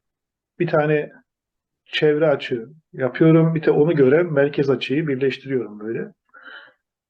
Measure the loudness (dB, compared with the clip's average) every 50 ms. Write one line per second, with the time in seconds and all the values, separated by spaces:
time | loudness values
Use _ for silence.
0 | _ _ _ _ _ _ _ _ _ _ _ -6 -4 -2 0 0 0 0 -2 -2
1 | -4 -8 -14 _ _ _ _ _ _ _ _ _ _ _ _ _ _ _ -4 0
2 | 0 0 2 2 2 0 0 -2 -4 -6 -8 -8 -8 -12 -18 -20 _ _ -10 -6
3 | -6 -6 0 2 4 6 6 6 4 2 0 0 0 2 2 2 2 2 2 4
4 | 4 4 4 4 2 0 0 0 0 0 0 -2 -2 0 -2 -2 -4 -4 -4 -4
5 | -2 -4 -4 -2 -2 -4 -4 -6 -6 -6 -6 -4 -4 -6 -10 -12 -10 -10 -8 -8
6 | -10 -12 -16 _ _ _ _ -20 -20 -20 -20 -20 -20 -20 _ _ _ _ _ _
7 | _